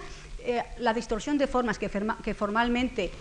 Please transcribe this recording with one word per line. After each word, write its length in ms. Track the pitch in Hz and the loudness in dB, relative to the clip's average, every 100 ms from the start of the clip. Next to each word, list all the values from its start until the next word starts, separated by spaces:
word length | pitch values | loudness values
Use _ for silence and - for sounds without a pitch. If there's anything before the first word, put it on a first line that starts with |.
| - - - - | -2 -12 -12 -8
eh, 240 | 220 240 - - | -2 -2 -2 0
la 140 | 240 | 2
distorsión 440 | 226 - 220 294 294 | 2 0 -2 2 2
de 100 | 269 | 4
formas 300 | 254 240 196 | 2 2 0
que 120 | 202 | -2
ferma-, 320 | 202 214 - | -2 -2 -2
que 100 | - | -4
formalmente, 800 | 202 208 214 240 240 254 - 175 - | -2 0 2 2 2 0 0 -2 -4